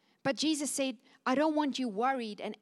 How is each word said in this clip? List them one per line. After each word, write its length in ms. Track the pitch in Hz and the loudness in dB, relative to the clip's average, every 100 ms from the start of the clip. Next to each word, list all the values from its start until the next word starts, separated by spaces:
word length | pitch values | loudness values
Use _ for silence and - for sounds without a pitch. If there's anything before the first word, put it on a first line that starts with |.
| _ _ | _ _
But 140 | 262 247 | -4 0
Jesus 340 | 294 294 285 | 0 0 -2
said, 260 | - 269 226 _ _ 240 | -2 -2 -4 _ _ 0
"I 80 | |
don't 200 | 262 311 | 2 4
want 240 | 302 294 240 | 2 0 0
you 80 | 247 | -4
worried 540 | 196 247 269 226 202 | 0 0 0 -4 -6
and 160 | 214 - | -10 -4